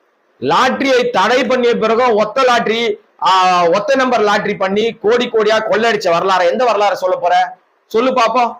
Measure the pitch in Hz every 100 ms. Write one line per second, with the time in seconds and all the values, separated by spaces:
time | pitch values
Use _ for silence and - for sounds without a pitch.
0 | _ _ _ _ 131 170 254 202 262 254
1 | 247 190 202 254 247 254 240 214 220 226
2 | 254 208 214 262 262 233 - 226 233 208
3 | _ _ 165 185 185 180 175 190 285 269
4 | 254 240 208 208 202 180 190 202 226 220
5 | 202 240 240 220 214 220 214 196 233 214
6 | 185 170 185 185 175 220 254 202 208 180
7 | 185 180 175 180 185 - _ _ _ 220
8 | 262 254 233 240 233 -